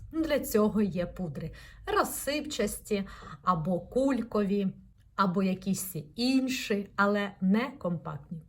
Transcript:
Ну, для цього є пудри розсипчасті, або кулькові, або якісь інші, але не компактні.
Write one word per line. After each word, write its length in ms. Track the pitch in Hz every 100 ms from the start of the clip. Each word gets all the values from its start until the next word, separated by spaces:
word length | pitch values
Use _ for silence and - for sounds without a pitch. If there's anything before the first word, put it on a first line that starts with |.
| -
Ну, 120 | 320
для 160 | 311 285
цього 420 | 254 214 214 214
є 240 | 202 170 175
пудри 460 | - 175 131 156 - - - 370
розсипчасті, 1200 | 403 - - - 294 294 - 208 - - 202 190 - - -
або 360 | 185 175 156 175
кулькові, 880 | - 247 277 240 220 214 196 202 190 - - - - -
або 280 | 196 175
якісь 520 | 190 185 196 185 - 151 - -
інші, 720 | 247 262 262 - - 202 202 -
але 360 | 202 202 202 -
не 300 | 190 214 269 -
компактні. 600 | 175 170 156 151 - 165